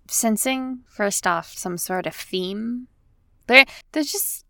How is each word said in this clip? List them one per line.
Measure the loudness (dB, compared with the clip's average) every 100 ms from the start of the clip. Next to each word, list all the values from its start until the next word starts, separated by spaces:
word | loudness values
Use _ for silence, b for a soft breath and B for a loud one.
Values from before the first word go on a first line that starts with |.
| -6
sensing, | -2 0 0 0 -2 -4 -8 -10
first | -2 0 0 0
off, | 0 -4 -8
some | -6 -6
sort | -4 -4 -4
of |
theme | -8 -6 -4 -4 -4 -6 -6 -8 _ _ _ _ _ 6
there, | 8 8 B -6
there's | -2 -2
just, | -2 -4 -8 -6